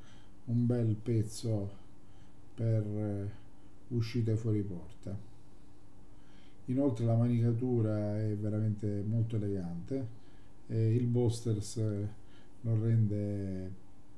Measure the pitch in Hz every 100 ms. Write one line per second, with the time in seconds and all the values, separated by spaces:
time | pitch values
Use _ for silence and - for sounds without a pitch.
0 | - - - - - 117 120 120 113 107
1 | - 113 - - 120 104 98 - - -
2 | - - - - - - 113 110 104 104
3 | 107 101 101 - - - - - - 120
4 | 113 120 113 110 117 104 98 87 - -
5 | - 98 - - - - - - - -
6 | - - - - - - - 127 143 117
7 | 117 113 120 117 117 117 127 120 107 107
8 | 104 107 107 104 107 107 110 104 104 101
9 | 104 113 113 110 101 98 87 85 - 135
10 | 117 - - - - - - 113 110 117
11 | 120 120 120 113 117 101 101 - 110 101
12 | 104 - - - - - 113 110 113 113
13 | 107 104 104 101 98 92 92 95 - -
14 | -